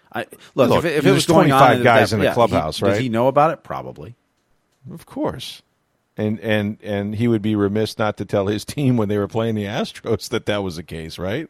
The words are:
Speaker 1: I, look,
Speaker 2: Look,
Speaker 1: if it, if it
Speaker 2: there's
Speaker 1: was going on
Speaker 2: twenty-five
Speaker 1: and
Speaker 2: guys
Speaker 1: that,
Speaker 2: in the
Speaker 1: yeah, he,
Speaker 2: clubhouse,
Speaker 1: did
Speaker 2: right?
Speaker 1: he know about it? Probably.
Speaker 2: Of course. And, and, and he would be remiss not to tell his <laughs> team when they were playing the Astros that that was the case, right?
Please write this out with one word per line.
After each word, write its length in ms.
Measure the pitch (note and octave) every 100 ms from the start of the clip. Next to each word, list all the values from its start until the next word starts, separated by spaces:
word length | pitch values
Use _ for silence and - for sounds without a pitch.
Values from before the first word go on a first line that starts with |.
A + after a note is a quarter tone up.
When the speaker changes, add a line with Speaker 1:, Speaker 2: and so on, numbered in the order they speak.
| _
Speaker 1:
I, 140 | A2+ - - -
look, 160 | C#3+ A#2+
Speaker 2:
Look, 80 | G#2
Speaker 1:
if 40 |
it, 40 | E3
if 40 | D3+
it 40 |
Speaker 2:
there's 100 | C3+
Speaker 1:
was 120 | - -
going 240 | E3 E3
on 60 | C3+
Speaker 2:
twenty-five 180 | C3+ B2
Speaker 1:
and 60 |
Speaker 2:
guys 260 | A#2+ A2+ A2+
Speaker 1:
that, 60 | G#2+
Speaker 2:
in 40 |
the 40 | G2
Speaker 1:
yeah, 40 |
he, 40 |
Speaker 2:
clubhouse, 440 | A#2+ A2+ F2+ D#2 -
Speaker 1:
did 80 | G2+
Speaker 2:
right? 140 | G2+
Speaker 1:
he 80 | B2+
know 200 | A2+ B2+
about 220 | C3+ D#3
it? 100 | D3+
Probably. 520 | - C2+ - - D#2+ A#2+ _ _ _ _ _ _ C3
Speaker 2:
Of 140 | E3+ -
course. 560 | - D4+ D3+ - - _ _ _ _ _ -
And, 220 | G#2+ G#2+
and, 380 | A2 G#2+ G#2 A2
and 320 | G2 G2+ G2+
he 140 | G#2+ A#2+
would 140 | A2+
be 140 | G#2 G#2+
remiss 420 | G2+ G#2 G#2+ -
not 200 | G#2+ -
to 60 |
tell 220 | G#2 G#2 G2
his 180 | G#2+
<laughs> 20 | -
team 300 | - C3+ A#2+
when 120 | G2+
they 100 | G#2
were 100 | G2+
playing 260 | A2 A2+ G#2+
the 80 |
Astros 640 | G2+ B2 G#3+ - - A2 -
that 160 | A2+ -
that 120 | G#2
was 140 | F#2+ E2
the 60 |
case, 360 | E2+ E2 D#2+ E2
right? 300 | F2+ A#2+